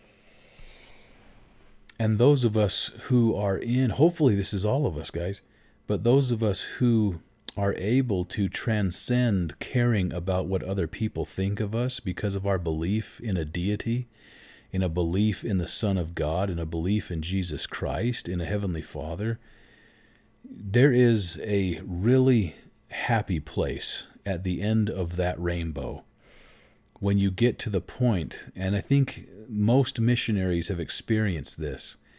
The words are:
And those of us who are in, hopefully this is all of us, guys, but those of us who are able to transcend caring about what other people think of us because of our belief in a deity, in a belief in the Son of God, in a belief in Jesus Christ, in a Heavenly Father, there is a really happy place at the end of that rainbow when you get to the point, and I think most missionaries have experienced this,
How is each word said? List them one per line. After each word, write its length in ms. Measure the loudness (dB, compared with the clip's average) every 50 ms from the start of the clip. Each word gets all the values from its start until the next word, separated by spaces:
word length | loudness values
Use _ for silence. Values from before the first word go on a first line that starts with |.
| _ _ _ _ _ _ -20 -20 -20 -20 -20 -20 -20 -20 -20 -20 -20 -20 -20 -20 -20 -20 -20 -20 -20 -20 -20 -20 -20 -20 -20 -20 -20 -20 -20 -20 -20 -12 -6 -2
And 200 | 0 0 2 4
those 260 | 6 6 6 6 4
of 120 | 2 2
us 360 | 2 2 2 0 -2 -4 -6 -8 -10 -2
who 320 | 2 4 4 4 4 2
are 220 | 2 0 0 0 -2
in, 320 | -2 -2 0 2 2 2
hopefully 460 | 4 4 4 4 4 4 2 4 4
this 180 | 2 0 -2 -2
is 120 | -2 0
all 200 | 0 0 0 0
of 120 | -2 -2 -4
us, 120 | -6 -6
guys, 320 | -6 -4 -4 -4 -6 -8 -12 _ _ _ _ _ _ _ _ -4
but 160 | -2 0 2
those 260 | 4 4 4 4 2
of 140 | 0 0 0
us 180 | 0 0 -2
who 600 | -4 -8 -4 0 2 4 4 4 2 2 0 -4 -8 _ _ _ _ -12 -6 -2
are 160 | 0 0 0
able 500 | 0 0 0 2 2 2 2 0 -2 -2
to 240 | -2 -2 0 0 0
transcend 1120 | -2 -2 -2 0 0 2 2 0 0 -2 -2 0 2 2 2 2 2 2 0 -2 -4 -8
caring 540 | -8 -2 0 2 2 4 4 2 2 0 -2
about 320 | -2 -2 0 0 0 0
what 180 | 0 -2 -2 -2
other 240 | -2 -2 -2 -2 -2
people 380 | -2 -2 -4 -2 -2 -4 -6
think 340 | -4 -2 -2 -2 0 0 -2
of 160 | -2 -2 -2
us 240 | -2 -2 -2 -4 -4
because 360 | -4 -6 -4 -2 -2 -2 -2
of 120 | -2 0 0
our 120 | 0 0
belief 600 | 0 -2 -2 0 0 0 0 0 -2 -4 -10 -10
in 160 | -6 -2 -2
a 80 | -2 -2
deity, 640 | -2 -2 -2 -2 0 -2 -2 -2 -2 -2 -2 -4 -6 _ _ -20 -20 -20 -20 -20 -20 -20 -20 -14 _
in 100 | -2 0
a 60 | 0 0
belief 560 | 0 0 0 2 2 2 2 2 0 0 -2
in 140 | -2 0 0
the 100 | 0 -2
Son 300 | -2 -2 0 0 0 0
of 180 | 0 -2 -4
God, 340 | -2 -2 0 0 0 0 -2
in 100 | -2 -2
a 60 | -4
belief 460 | -4 -4 -2 0 0 0 0 -2 -2
in 100 | -6 -6
Jesus 440 | -4 -2 -2 -2 -2 -2 -4 -6 -8
Christ, 640 | -8 -8 -6 -4 -4 -2 -2 -2 -2 -2 -4 -6 -6
in 100 | -4 -4
a 60 | -4
Heavenly 380 | -2 -2 -2 -2 -2 -4 -4 -6
Father, 560 | -8 -8 -8 -8 -6 -6 -4 -4 -4 -4 -6 _ -16 -20 -20 -20 -20 _ _ _ _ _ _ _ _ _ _ _ _ _ _ -20
there 480 | -18 -16 -12 -6 0 2 4 6 6 6
is 440 | 6 6 6 6 4 2 -2 -6 -8 -4
a 380 | 0 0 2 2 0 -2 -4 -6
really 720 | -8 -6 0 2 4 4 6 6 6 4 4 2 0 -4 -10 -20 -20 _ _ _ -14
happy 500 | -10 -6 -2 0 0 0 0 0 -2 -2
place 640 | -4 -4 -4 -2 -2 -2 -2 -6 -6 -8 -8 -8 -10 -14 -18 -10 -6
at 180 | -6 -4 -4 -2
the 180 | -2 -2 -2
end 280 | 0 0 2 2 2 0
of 280 | 0 -2 -4 -4 -2 -2
that 240 | -2 -2 -2 -2
rainbow 640 | -2 -2 -2 -2 -2 -4 -4 -6 -6 -8 -8 -10 -14 _ _ _ _ _ -20 -20 -20 -20 -20 -20 _ _ _ _ _ _ _ -2
when 180 | 0 2 4 4
you 140 | 4 2
get 260 | 2 2 2 2 2 0
to 100 | -4 -2
the 120 | -2 -2
point, 640 | -2 -4 -2 0 2 2 4 2 0 -4 -8 -12 -16 -14 -8
and 200 | -4 -2 0 0
I 60 | 0
think 460 | 0 2 4 4 4 2 -2 -8 -16 -18 -18 -20 -14 -6
most 520 | -2 2 4 4 4 4 4 2 0 0
missionaries 680 | 2 2 2 2 0 0 0 0 2 2 0 0 0 -2
have 120 | -4 -4
experienced 800 | -4 -6 -8 -6 -4 -2 0 0 2 0 -2 -2 -4 -8 -8 -6
this, 360 | -6 -6 -6 -8 -10 -14 -16 -18 _ _ _